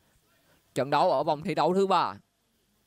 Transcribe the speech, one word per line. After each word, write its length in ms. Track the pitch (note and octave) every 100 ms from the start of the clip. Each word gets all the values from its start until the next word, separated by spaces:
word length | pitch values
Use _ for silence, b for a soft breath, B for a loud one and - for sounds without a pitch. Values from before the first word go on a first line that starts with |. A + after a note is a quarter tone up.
| _ _ _ b b b _ -
Trận 140 | C3+
đấu 220 | D3 F3+
ở 100 | C#3
vòng 200 | D#3 D3+
thi 120 | D#3
đấu 200 | D#3 D#3
thứ 120 | F#3 G3
ba, 280 | F3 A#2+ G2 _ _ _ _ _ _